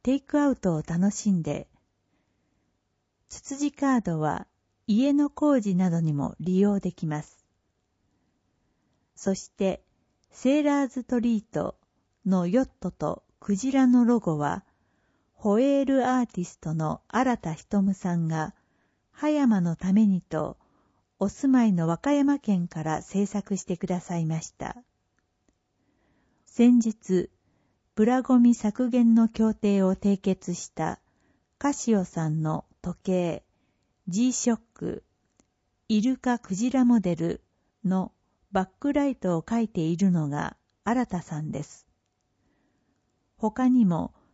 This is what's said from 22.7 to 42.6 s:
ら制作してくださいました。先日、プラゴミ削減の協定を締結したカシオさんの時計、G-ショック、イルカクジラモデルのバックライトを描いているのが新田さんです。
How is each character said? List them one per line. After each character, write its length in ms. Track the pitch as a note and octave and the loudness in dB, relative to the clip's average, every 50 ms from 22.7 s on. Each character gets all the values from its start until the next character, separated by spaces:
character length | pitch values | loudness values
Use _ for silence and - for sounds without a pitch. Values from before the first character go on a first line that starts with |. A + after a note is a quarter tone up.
| - D#3+ D3+ | -6 -6 -4
ら 180 | D#3+ D#3 - | -4 -4 -4
制 240 | - - - G3 G3+ | -4 -4 -2 -2 -2
作 300 | G3 - G3+ - - G3 | -2 -2 -6 -6 -4 -6
し 80 | F#3 - | -6 -6
て 140 | - F3+ | -6 -6
く 100 | - - | -6 -4
だ 140 | F3+ F3+ F3+ | -4 -4 -6
さ 160 | - - F3 | -6 -6 -4
い 80 | E3+ E3 | -4 -2
ま 160 | D#3 E3 D#3+ | -2 -4 -6
し 100 | - - | -8 -10
た。 240 | - - - - - B3 B3 _ _ _ _ _ _ _ _ _ _ _ _ _ _ _ _ _ _ _ _ _ _ _ _ _ _ _ _ _ _ _ _ | -14 -12 -12 -12 -12 -14 -20 _ _ _ _ _ _ _ _ _ _ _ _ _ _ _ _ _ _ _ _ _ _ _ _ _ _ _ _ _ _ _ _
先 340 | _ - - A#3 B3 B3 A#3+ | _ 2 4 6 6 6 6
日、 500 | A3 A3+ G#3+ - - - F#3 F3 - - _ _ _ _ _ _ _ _ _ _ _ _ _ | 4 2 -4 -6 -4 -2 0 0 -2 -4 _ _ _ _ _ _ _ _ _ _ _ _ _
プ 100 | - G#3+ | 0 2
ラ 160 | A#3+ B3+ C4 | 2 2 0
ゴ 160 | B3 - B3+ | 2 4 4
ミ 160 | B3 A#3+ A#3+ A#3+ | 6 6 6 4
削 360 | - - G#3 - - B3+ A#3+ | 2 0 -4 -2 -2 -2 0
減 260 | B3 B3 A#3+ A#3 A3+ | 2 2 4 4 4
の 140 | A3+ A3+ A3 | 4 4 2
協 240 | - - A3 A3 G#3+ | 2 0 0 0 0
定 280 | - - G3+ G3+ G3 | 0 0 0 2 2
を 140 | F#3+ F#3 F#3+ | 2 2 0
締 240 | - - G3+ G3 F#3+ | 0 0 0 0 0
結 360 | - G3 F#3 F#3 - F3+ F3 | 0 -2 -4 -4 -6 -8 -8
し 140 | - - - _ | -8 -10 -12 _
た 260 | - D#3+ F3+ - - _ _ _ _ _ _ _ _ _ _ _ | -8 -6 -6 -6 -10 _ _ _ _ _ _ _ _ _ _ _
カ 140 | - - C#4+ | -4 -4 -4
シ 240 | C#4 - - A#3 A3 | -4 -2 -2 0 0
オ 80 | G3 F3+ | 0 0
さ 240 | - - E3+ D#3+ | -2 -4 -4 -4
ん 140 | D#3 D#3 D#3+ | -2 -2 -2
の 240 | D#3 D#3 D#3 D#3 - _ _ _ | -2 -4 -4 -6 -8 _ _ _
時 160 | - F3+ F3 - - | -12 -12 -12 -8 -4
計、 400 | F#3+ F#3 F3+ F3 E3+ - - - _ _ _ _ _ _ _ _ _ _ _ _ F3+ | -2 -2 0 0 -2 -4 -6 -12 _ _ _ _ _ _ _ _ _ _ _ _ -4
G- 240 | E3+ G#3 B3 B3+ A#3+ | -2 0 0 0 0
シ 180 | - - A#3+ | -2 -2 -2
ョ 40 | A3+ | -2
ッ 40 | A3 _ _ _ | -2 _ _ _
ク、 300 | - E3+ A#2+ G#2 - - _ _ _ _ _ _ _ _ _ _ _ _ _ _ _ _ | -10 -8 -8 -8 -10 -14 _ _ _ _ _ _ _ _ _ _ _ _ _ _ _ _
イ 140 | - A3 G#3+ | -2 0 0
ル 160 | G3+ C4 B3+ | 2 0 -2
カ 220 | - - B3+ A#3+ A#3 | -2 -2 -2 -4 -4
ク 140 | - - F#3+ | -4 -8 -6
ジ 160 | F3+ A#3 B3+ | -4 -2 0
ラ 140 | B3+ C4 B3 | 2 2 4
モ 160 | A#3+ A#3+ A3 | 4 4 4
デ 160 | F3+ F3+ E3+ | 2 0 -2
ル 260 | D#3+ G#2 F2 C2+ - _ _ _ _ _ _ _ _ - | -2 -4 -4 -6 -8 _ _ _ _ _ _ _ _ -4
の 260 | F3+ F#3+ F#3+ F#3 - - _ _ _ _ _ _ _ | -2 -2 -2 -2 -6 -10 _ _ _ _ _ _ _
バ 140 | G3 F#3+ F#3 | -4 -4 -4
ッ 40 | - _ _ | -4 _ _
ク 120 | - C#4+ | -4 -2
ラ 160 | C#4+ D4 C#4+ | 0 0 0
イ 80 | C#4 B3 | -2 -2
ト 220 | - - F#3 E3+ | -2 -2 -2 -2
を 40 | D#3+ | -2
描 200 | - - A3+ A#3 | -2 -2 -2 -2
い 60 | A3+ G#3+ | -2 -2
て 100 | - F#3 | -2 -2
い 160 | D#3+ D#3+ F3 | -2 -2 0
る 160 | E3 G3 F#3+ | 2 2 2
の 160 | F3 E3 D3+ | 2 2 0
が 300 | C#3+ C#3+ D3 - - - - _ _ _ _ - | -2 -4 -4 -6 -6 -10 -14 _ _ _ _ -4
新 220 | G3+ A#3 B3+ A#3+ | -2 -2 -2 -2
田 160 | - F#3+ E3+ | -4 -6 -8
さ 180 | - - D#3+ D3+ | -8 -8 -10 -8
ん 100 | D#3 D3+ | -8 -8
で 120 | - - D3+ | -8 -8 -10
す。 240 | - - - _ _ _ _ _ _ _ _ _ _ _ _ _ _ _ _ | -12 -16 -20 _ _ _ _ _ _ _ _ _ _ _ _ _ _ _ _